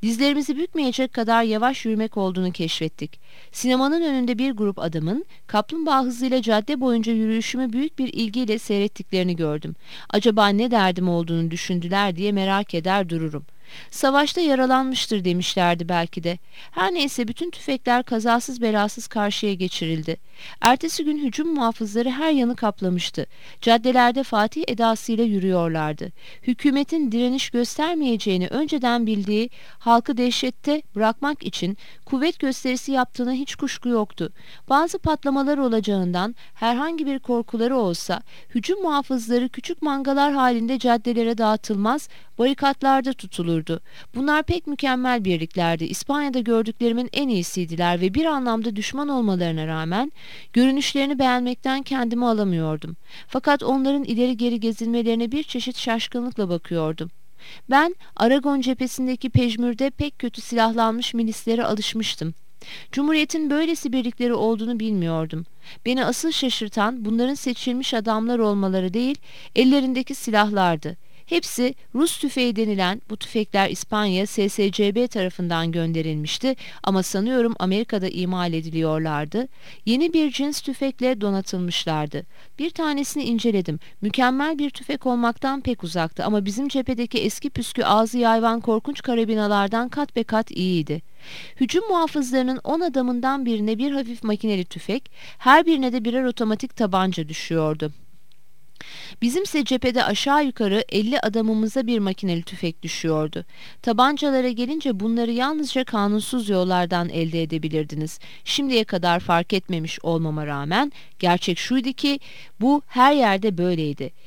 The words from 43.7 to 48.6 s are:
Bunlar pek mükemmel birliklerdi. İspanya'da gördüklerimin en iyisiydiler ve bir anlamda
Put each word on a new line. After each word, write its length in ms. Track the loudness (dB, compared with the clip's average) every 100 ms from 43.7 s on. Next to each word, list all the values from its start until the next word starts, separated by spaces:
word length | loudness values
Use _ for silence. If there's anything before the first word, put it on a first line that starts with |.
| -6 -8 -16 -10
Bunlar 280 | -2 2 2
pek 240 | 2 -2 -2
mükemmel 580 | -2 0 2 2 2
birliklerdi. 600 | 2 0 0 0 0 0
İspanya'da 560 | -2 -6 -2 -2 0 0
gördüklerimin 720 | 2 2 0 0 0 0 0
en 160 | 0 2
iyisiydiler 720 | 0 0 -4 -4 0 2 2
ve 140 | 2
bir 100 | 2
anlamda 520 | 2 0 0 0